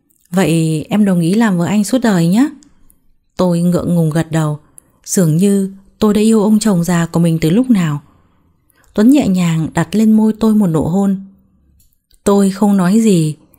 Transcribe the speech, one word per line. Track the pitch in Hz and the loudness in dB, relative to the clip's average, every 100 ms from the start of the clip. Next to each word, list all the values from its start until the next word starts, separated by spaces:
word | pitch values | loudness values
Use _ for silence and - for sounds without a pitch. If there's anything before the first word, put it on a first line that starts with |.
| _ _ _ | _ _ _
"Vậy | 180 180 165 160 156 - | -2 0 0 -2 -4 -4
em | 202 | -2
đồng | 202 175 | 0 0
ý | 165 | 0
làm | 208 226 175 | 0 0 0
vợ | |
anh | 170 208 | -2 -2
suốt | 202 254 | -2 -2
đời | 233 185 170 | 0 0 2
nhé." | 208 302 - _ _ _ _ _ _ _ - | 0 -2 -4 _ _ _ _ _ _ _ -4
Tôi | 185 170 | -2 0
ngượng | 175 175 - | 0 -2 -2
ngùng | 170 160 | -2 0
gật | 160 160 | -2 -4
đầu, | 160 151 151 _ _ _ _ | -4 -4 -6 _ _ _ _
dường | - 208 165 156 | -6 -2 0 2
như | 202 196 190 - _ _ | 0 0 -4 -10 _ _
tôi | 214 | 0
đã | 208 | 2
yêu | 220 220 | 2 2
ông | 202 214 | 2 0
chồng | 220 180 | 0 0
già | 170 175 160 | 0 -2 -2
của | 170 | -2
mình | 170 160 | 0 0
từ | 160 | 0
lúc | 196 254 | 0 0
nào. | 208 165 147 - _ _ _ _ _ _ _ _ | 0 0 -6 -10 _ _ _ _ _ _ _ _
Tuấn | - 226 | 0 2
nhẹ | 294 202 | 4 2
nhàng | 185 170 160 151 | 0 0 -2 -4
đặt | - 160 | -4 -2
lên | 208 220 | 0 2
môi | 214 220 | 2 0
tôi | 214 220 | 0 0
một | 214 190 | 0 0
nụ | 156 | 0
hôn. | 135 190 202 190 - _ _ _ _ _ _ _ _ _ | -2 -2 -2 -4 -8 _ _ _ _ _ _ _ _ _
Tôi | - 202 196 | 0 2 0
không | 190 208 196 | 0 0 2
nói | 175 220 | 2 2
gì, | 220 180 156 147 _ | 2 2 0 -6 _